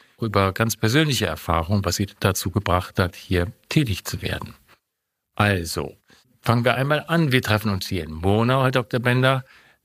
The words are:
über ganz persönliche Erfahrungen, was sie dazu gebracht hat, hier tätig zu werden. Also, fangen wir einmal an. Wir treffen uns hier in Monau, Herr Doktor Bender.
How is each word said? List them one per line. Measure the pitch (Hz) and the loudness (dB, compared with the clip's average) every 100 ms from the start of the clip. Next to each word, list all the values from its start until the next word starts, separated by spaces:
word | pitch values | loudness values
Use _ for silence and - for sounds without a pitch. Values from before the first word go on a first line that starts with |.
| _ - | _ -8
über | 113 101 95 | -2 2 2
ganz | - 117 - | 2 -2 0
persönliche | 110 139 156 123 92 | 2 2 2 0 -2
Erfahrungen, | - - 82 82 101 | -4 -2 -2 0 -2
was | 90 - | 0 -2
sie | 98 - | -4 0
dazu | 101 90 98 | 0 0 -2
gebracht | 101 95 87 - - | -2 0 0 0 -2
hat, | 90 - | -2 -4
hier | - 90 90 - - | -4 -2 -2 -6 -2
tätig | 160 131 95 | 0 0 -4
zu | - - | -8 -8
werden. | - - - - _ _ _ _ _ _ _ | -6 -6 -10 -18 _ _ _ _ _ _ _
Also, | - 104 95 82 85 69 - _ _ _ _ | 0 2 0 -2 -6 -8 -10 _ _ _ _
fangen | - 120 | 0 2
wir | 120 | 2
einmal | 120 135 151 - | 2 0 -2 0
an. | 165 156 | 0 2
Wir | 127 | 2
treffen | 117 107 107 | 2 0 0
uns | 95 - | -4 -4
hier | 95 | -6
in | 78 | -6
Monau, | 78 92 104 117 135 | -2 2 2 2 2
Herr | 131 | 2
Doktor | 131 120 123 | 0 -2 -2
Bender. | 123 127 131 135 - - _ _ | 2 2 2 0 -4 -18 _ _